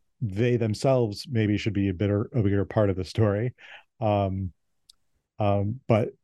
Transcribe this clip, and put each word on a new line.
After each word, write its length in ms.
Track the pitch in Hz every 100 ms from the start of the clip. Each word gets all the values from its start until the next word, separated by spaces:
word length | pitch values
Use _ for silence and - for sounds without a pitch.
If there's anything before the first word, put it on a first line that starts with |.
| _ _
they 380 | 107 95 123 120
themselves 680 | 113 104 135 131 113 101 -
maybe 280 | 117 104 101
should 160 | 113
be 160 | 98 98
a 40 |
bigger, 360 | 87 104 101 -
a 80 | 120
bigger 240 | 101 101 92
part 240 | 110 101
of 60 | 92
the 100 | 92
story. 480 | - 107 101 123 - - - _ _
Um, 500 | 113 101 98 95 95 - _ _ _ _ _ _ _ -
um, 420 | 104 101 101 127 -
but 220 | 107 - -